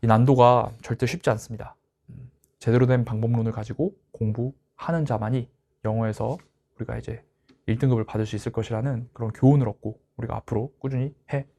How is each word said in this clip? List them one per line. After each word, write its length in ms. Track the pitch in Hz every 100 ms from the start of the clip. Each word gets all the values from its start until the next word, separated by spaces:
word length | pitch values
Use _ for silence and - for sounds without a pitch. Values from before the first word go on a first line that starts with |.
이 60 | 117
난도가 640 | 113 127 131 120 123 113 -
절대 240 | - 113 123
쉽지 240 | 175 -
않습니다. 440 | 110 - 110 - - _ _ _
음, 220 | 123 123 _ _ _
제대로 260 | - 120 123
된 180 | 127
방법론을 480 | 117 110 113 117 113
가지고 420 | 110 107 120 170 - _
공부하는 920 | - 110 107 123 - _ _ - 165 151
자만이 440 | 110 110 127 120 _ _ _
영어에서 540 | 110 110 113 107 113 156 _ _ _ _
우리가 200 | 113 113
이제 260 | 113 113 _ _ _ _ -
일 120 | 113
등급을 280 | 135 120 107
받을 200 | 107 107
수 100 | 107
있을 160 | 120
것이라는 580 | 113 110 113 131 123 120
그런 180 | - 113
교훈을 360 | 110 131 143 117
얻고 320 | 101 107 110 _ -
우리가 180 | 113 113
앞으로 360 | - 113 131 _
꾸준히 340 | 135 131 131 - _
해 140 | 143 135